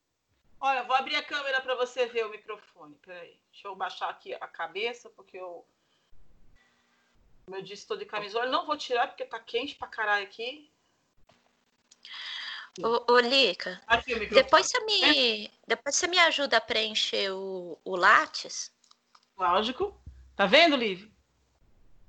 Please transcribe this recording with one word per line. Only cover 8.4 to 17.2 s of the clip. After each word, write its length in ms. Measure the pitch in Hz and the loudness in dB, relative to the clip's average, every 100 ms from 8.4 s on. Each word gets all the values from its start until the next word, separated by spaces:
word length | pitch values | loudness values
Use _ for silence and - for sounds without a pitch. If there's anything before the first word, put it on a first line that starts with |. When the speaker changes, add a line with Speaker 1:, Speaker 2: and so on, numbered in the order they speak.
| 254 | 0
Speaker 1:
Não 200 | 302 311 | 0 0
vou 100 | 294 | -4
tirar, 300 | - 240 277 | -2 0 0
porque 180 | - | -4
tá 140 | 254 226 | -10 -12
quente 380 | - 233 277 - | -6 -6 -6 -10
pra 100 | - | -10
caralho 380 | - 214 202 | -4 0 0
aqui. 440 | 196 - 240 302 294 _ _ _ _ _ _ _ _ _ _ _ _ _ - - - - - - - - | -2 -10 -10 -12 _ _ _ _ _ _ _ _ _ _ _ _ _ _ -16 -12 -10 -10 -10 -12 -14 -4
Speaker 2:
Ô, 300 | 220 233 - | 0 0 4
ô, 60 | 240 | 4
Lica, 600 | 240 269 220 175 185 180 - | 6 4 4 0 -8 -8 0
Speaker 1:
Aqui 280 | 233 - | 0 0
o 40 | 226 | -4
microfone. 240 | 208 233 | 4 4
Speaker 2:
depois 240 | 262 320 392 | 6 6 4
você 140 | 494 | -2
me, 600 | 440 403 294 294 240 214 | 0 2 4 4 2 0
Speaker 1:
É? 60 | 208 _ - | -8 _ -4
Speaker 2:
depois 280 | 226 285 | -4 -2
você 120 | - 349 | -2 2
me 120 | 359 | 4
ajuda 380 | 330 - 269 226 | 4 4 2 0
a 40 | |
preencher 680 | 226 220 220 214 - 214 | 2 -2 -2 -2 -2 0